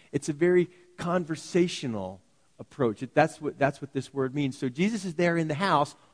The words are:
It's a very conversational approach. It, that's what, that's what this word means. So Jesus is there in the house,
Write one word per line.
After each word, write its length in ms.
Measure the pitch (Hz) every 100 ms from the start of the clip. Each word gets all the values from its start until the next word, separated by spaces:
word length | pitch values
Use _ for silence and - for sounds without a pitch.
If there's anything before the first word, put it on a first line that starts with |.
| _
It's 160 | 143 -
a 60 |
very 360 | 143 175 180 175 - _ -
conversational 1200 | 170 180 156 160 - 180 175 - 135 110 92 95 _ _ _ _
approach. 420 | 120 - 120 104
It, 140 | 131 156
that's 260 | 160 -
what, 160 | 147 -
that's 240 | 139 139
what 120 | 139
this 200 | 135 -
word 220 | 139 131 143
means. 220 | 143 -
So 100 | 135
Jesus 380 | 123 196 226 190
is 100 | 160
there 220 | 175 170
in 100 | 160
the 80 | 147
house, 400 | 196 151 147 - _